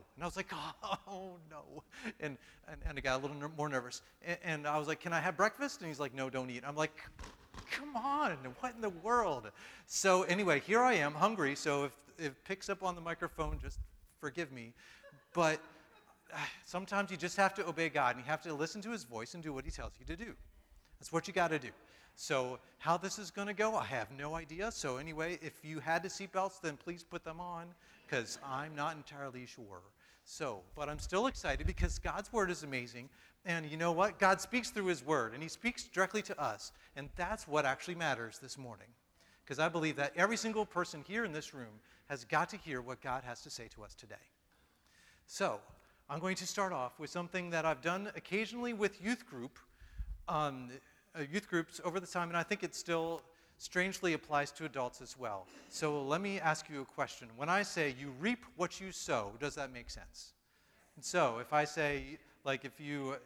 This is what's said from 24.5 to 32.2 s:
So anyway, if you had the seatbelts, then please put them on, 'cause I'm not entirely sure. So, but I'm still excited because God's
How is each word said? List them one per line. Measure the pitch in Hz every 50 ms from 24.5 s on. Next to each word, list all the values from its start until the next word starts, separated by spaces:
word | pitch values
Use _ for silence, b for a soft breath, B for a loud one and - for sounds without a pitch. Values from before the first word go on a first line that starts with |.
| 160 180 208 226
So | 214 - - 139 123
anyway, | 131 151 165 156 156 160 170 180 -
if | 165 143 - - -
you | 151 160 156
had | 123 160 165 170 180
the | 180
seatbelts, | - - 196 180 - 190 190 190 - -
then | - 156 143
please | - - 175 175 170
put | - - 175 165 -
them | 160 160 170
on, | 175 175 175 165 170 175 175 B B B B B B -
'cause | 147 123 113 - - - 143
I'm | 139 131 135 151 156 151
not | 143 147 165 156
entirely | 151 135 - 147 143 139 135 123 127 123
sure. | - - 131 110 101 95 90 92 104 _ B B B B B B
So, | - - - 156 131 107 95 - - -
but | 151 147 147
I'm | 151 151
still | - - 175 196 247
excited | 269 - - - 151 135 - 160
because | 185 - - 170 165 -
God's | - - 170 151 196